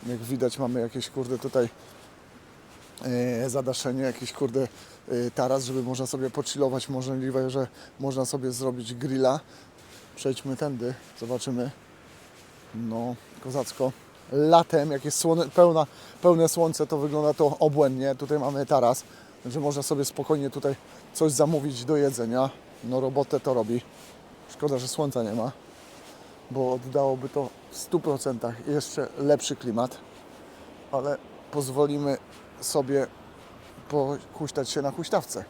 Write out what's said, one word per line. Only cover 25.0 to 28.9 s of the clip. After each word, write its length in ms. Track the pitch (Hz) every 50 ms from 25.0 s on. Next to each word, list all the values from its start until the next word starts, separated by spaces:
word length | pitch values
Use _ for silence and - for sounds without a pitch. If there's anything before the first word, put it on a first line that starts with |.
| 156 143 127 127 117
nie 100 | 107 104
ma, 200 | 117 110 131 135 - - - - - - - - - - - - - - - - - - -
bo 220 | 131 135 131 127 127
oddałoby 560 | 127 123 131 131 147 139 139 131 131 127 135
to 200 | - 147 139 123 - - - -
w 60 | -
stu 240 | - - - - 175
procentach 680 | 151 165 143 135 - 143 131 117 - 117 117 113 120 -
jeszcze 400 | 143 147 135 -